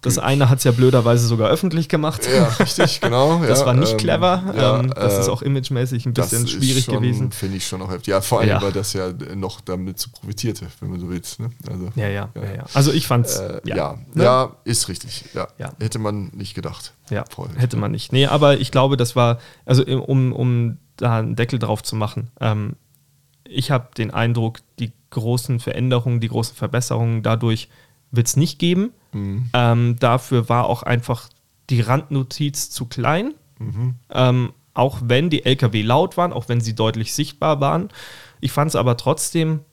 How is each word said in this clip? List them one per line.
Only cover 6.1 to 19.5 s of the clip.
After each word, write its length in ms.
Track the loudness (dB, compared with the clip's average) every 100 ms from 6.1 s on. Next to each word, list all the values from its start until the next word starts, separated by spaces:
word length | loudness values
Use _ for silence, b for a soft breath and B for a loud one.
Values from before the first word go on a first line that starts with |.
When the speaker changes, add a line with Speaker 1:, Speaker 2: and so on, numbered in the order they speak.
Speaker 2:
das 160 | -2 0
Speaker 1:
bisschen 160 | 0
Speaker 2:
ist 60 | -2
Speaker 1:
schwierig 340 | 0 0 2
Speaker 2:
schon, 120 | 0 0
Speaker 1:
gewesen. 360 | 0 0 -2
Speaker 2:
finde 240 | -4 -6 -6
ich 100 | -6
schon 140 | -8
auch 80 | -8
heftig. 180 | -8 0
Ja, 120 | 0
vor 200 | 2 2
allem, 100 | 2
Speaker 1:
Ja. 100 | 2
Speaker 2:
weil 120 | 0
das 200 | -2 -4
ja 220 | -4 -6 -6 -10
noch 280 | -8 -8 -8
damit 360 | -8 -6 -6 -8
so 120 | -12
profitierte, 540 | -12 -12 -6 -6 -6 -12 -12
wenn 100 | -10
man 100 | -8
so 80 | -6
will, 140 | -8 -10 -10
ne? 120 | -10 -10 -12
Also, 180 | -8 -6 -4
Speaker 1:
Ja, 120 | -4
ja, 200 | -4 -8
Speaker 2:
ja. 80 | -10
Speaker 1:
ja, 120 | -10 -10
ja. 80 | -4
Also 180 | 0 2
ich 140 | 2 0
fand's, 320 | 0 0 -2
Speaker 2:
Äh, 240 | -6 -8
Speaker 1:
ja, 120 | -6 -4
Speaker 2:
ja. 220 | -4 -6 -8
Speaker 1:
ne? 120 | 2
Speaker 2:
Ja, 320 | 4 4 0 -6
ist 260 | -4 -2 -2
richtig, 340 | -8 -12 -14 -12
ja. 160 | -10 -10 _
Speaker 1:
Ja. 140 | -14 -6
Speaker 2:
Hätte 180 | -6 -4
man 280 | -4 -4 -8
nicht 180 | -10 -10
gedacht. 400 | -8 -10 -10 -16 _ -8
Speaker 1:
Ja, 160 | -8 -6
Speaker 2:
Vorher. 260 | -12 -10 -2
Speaker 1:
hätte 220 | 0 0
man 120 | -2
nicht. 220 | -4 0
Nee, 140 | 2 4
aber 320 | 6 6 4
ich 120 | 2
glaube, 260 | 2 2 2
das 180 | 0 2
war, 220 | 2 0 B